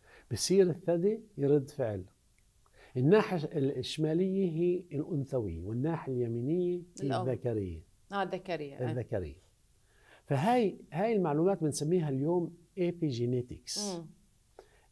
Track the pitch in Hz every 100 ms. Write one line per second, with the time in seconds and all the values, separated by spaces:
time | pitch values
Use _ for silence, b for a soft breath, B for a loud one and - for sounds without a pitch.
0 | b b b 113 - 190 180 143 - 170
1 | 190 226 - - 139 147 131 - 117 101
2 | - _ _ _ _ _ _ b b 127
3 | 135 214 - 180 151 160 135 190 180 -
4 | 156 165 190 190 185 160 175 180 - 143
5 | 156 151 135 131 101 82 92 117 151 160
6 | 135 123 117 117 127 175 180 175 170 -
7 | 143 127 123 117 123 110 92 82 - _
8 | - 202 190 190 190 160 143 135 120 120
9 | 110 104 80 73 _ _ _ _ b b
10 | b b - 135 190 247 202 - - 151
11 | 220 214 165 147 180 196 156 127 147 180
12 | 151 135 147 180 170 - - - 175 170
13 | 156 117 120 127 123 - - - 208 175
14 | 160 - _ _ _ - b b b